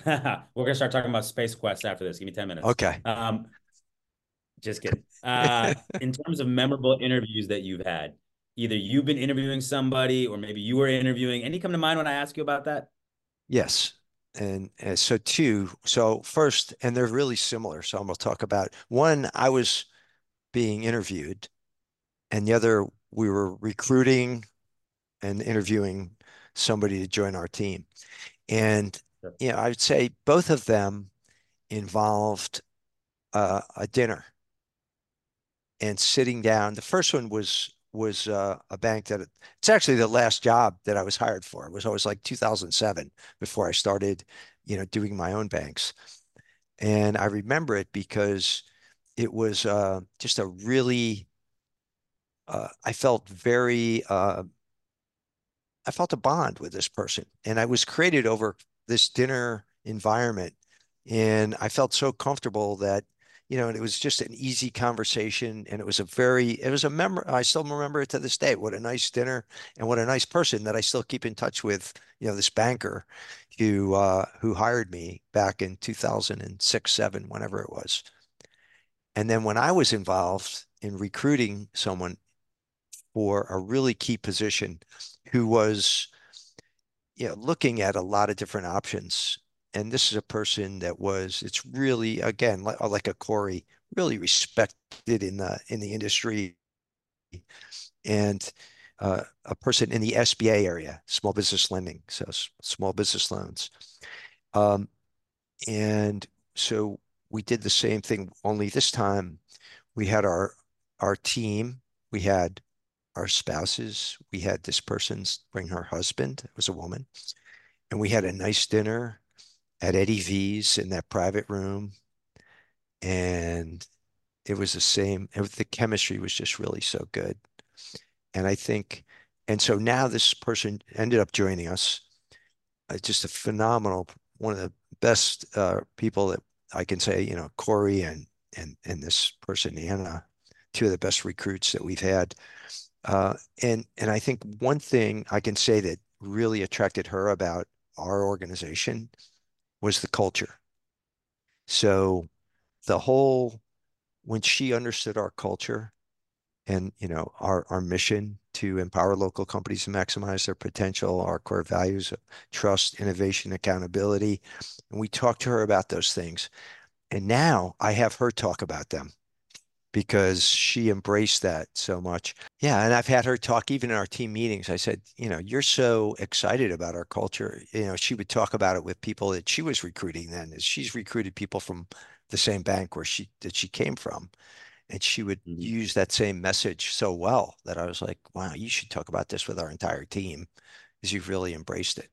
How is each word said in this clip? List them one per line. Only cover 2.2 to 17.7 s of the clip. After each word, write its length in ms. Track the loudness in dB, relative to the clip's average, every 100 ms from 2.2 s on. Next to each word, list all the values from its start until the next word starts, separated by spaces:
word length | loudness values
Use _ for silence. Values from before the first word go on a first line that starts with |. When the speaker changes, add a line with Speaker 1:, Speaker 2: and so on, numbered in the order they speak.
| -8
Speaker 1:
me 60 |
ten 160 | -8 -8
minutes. 180 | -2 0
Speaker 2:
Okay. 340 | 2 0 0
Speaker 1:
Um, 420 | -4 -2 -2 -2 -6 -18 _ _ _ _ _ _ _ _ _ _
just 220 | -8 -6
kidding. 220 | -2 -2 -4 _
Uh, 520 | 0 2 4 4 2 0 -6
Speaker 2:
<laughs> 140 | -6
Speaker 1:
in 100 | -4
terms 300 | -4 -4 -2
of 80 | 0
memorable 500 | 2 2 2 2 2
interviews 460 | 2 0 0 -4 -4
that 140 | -4
you've 240 | -4 -6 -4
had, 280 | -4 -6 -12 _ _ _ -6
either 180 | -2
you've 300 | -2 2 2
been 140 | 2 0
interviewing 420 | 0 0 0 -2
somebody 680 | -2 0 0 2 2 2 0
or 100 | -2
maybe 240 | -8 -6
you 160 | 0 2
were 120 | 4
interviewing. 560 | 4 2 2 0 -2
Any 160 | -4 -4
come 120 | -2
to 60 | 0
mind 180 | 2 2
when 120 | 0
I 60 |
ask 220 | -2 -4 -4
you 60 |
about 220 | -2 -2
that? 260 | -2 -6 -8 _ _ _ _ _ 0
Speaker 2:
Yes. 480 | 0 2 0 -2 -6 _ _ _ -8
And, 320 | -6 -6 -8 -8
and 180 | -2 0
so 180 | 2 2
two, 540 | 2 4 4 4 0 -4
so 360 | 0 4 4 2
first, 520 | 0 2 4 4 -2 -4
and 140 | -2 2
they're 100 | 2
really 300 | 2 0 0
similar. 460 | -2 -4 -6